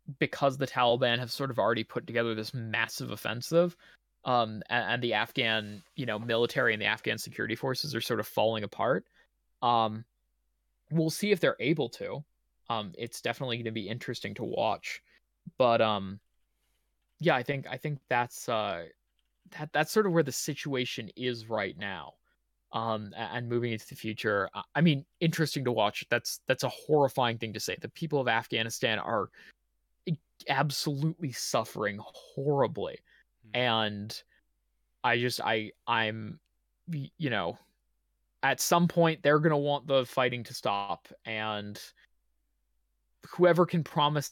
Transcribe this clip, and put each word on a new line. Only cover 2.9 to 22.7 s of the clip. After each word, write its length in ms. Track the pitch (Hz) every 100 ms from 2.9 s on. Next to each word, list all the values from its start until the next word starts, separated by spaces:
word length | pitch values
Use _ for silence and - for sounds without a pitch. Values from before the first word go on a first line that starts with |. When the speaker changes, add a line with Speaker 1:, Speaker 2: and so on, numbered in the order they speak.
| - 127
Speaker 1:
offensive, 680 | 107 110 110 - 165 175 - - _ _ _ -
um, 360 | 123 110 107 -
a-, 40 |
and 280 | 120 98 123
the 120 | 120
Afghan, 680 | 104 117 135 117 110 104 104 - -
you 100 | 120
know, 140 | 107
military 540 | 120 117 120 139 120
and 80 | 107
the 60 | 101
Afghan 300 | 110 - 117
security 380 | - 113 110 107
forces 400 | 135 127 151 120
are 60 |
sort 180 | - 110
of 80 | 107
falling 380 | - 110 110 98
apart. 400 | - 110 180 - _ _ _ _ -
Um, 420 | 120 117 110 110 - _ _ _ _ _ _ _ -
we'll 180 | 160 160
see 220 | - 208
if 80 | -
they're 160 | 139 -
able 260 | 123 156 117
to. 340 | - 95 131 - _ _ _ -
Um, 240 | 117 101 -
it's 220 | 120 -
definitely 380 | 120 - 131 120
gonna 160 | 117
be 160 | 113 98
interesting 440 | 123 - 117 107 104
to 100 | 113
watch, 580 | 113 110 95 - - _ _ _ _ - -
but, 240 | 123 117
um, 360 | 110 104 95 98 _ _ _ _ _ _ _ _ _ -
yeah, 160 | 160 131
I 80 |
think, 240 | 123 139 -
I 60 | 127
think 240 | 151 143 -
that's, 400 | 123 120 - -
uh, 380 | 113 104 85 82 _ _ _ _ _ -
that, 180 | - 151
that's 180 | 147 156
sort 140 | 220 202
of 80 |
where 100 | 165
the 80 | 139
situation 760 | - - 143 151 131 123 - 107 -
is 320 | 127 117 110
right 280 | 110 98 87
now. 360 | 101 87 69 - _ _ _ _ -